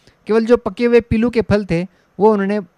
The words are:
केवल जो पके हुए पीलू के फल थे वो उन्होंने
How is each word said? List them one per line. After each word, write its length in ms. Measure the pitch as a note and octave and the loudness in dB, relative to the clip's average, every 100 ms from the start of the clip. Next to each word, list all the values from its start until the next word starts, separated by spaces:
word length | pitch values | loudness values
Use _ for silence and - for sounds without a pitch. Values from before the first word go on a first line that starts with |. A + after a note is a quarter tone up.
| _ _ - | _ _ -4
केवल 180 | A3 A3+ | -2 2
जो 120 | A#3 | 0
पके 280 | G#3+ F#3+ A#3+ | -2 -4 2
हुए 160 | A#3+ | 2
पीलू 280 | A3 A3+ A#3+ | 2 -2 -2
के 120 | A#3 | -2
फल 240 | G3+ G3+ G3 | 0 -2 -2
थे 220 | E3+ F#3 _ _ - | -6 -6 _ _ 0
वो 140 | G#3+ | 2
उन्होंने 260 | G#3 G3 G#3 F#3+ | 2 -2 -4 -8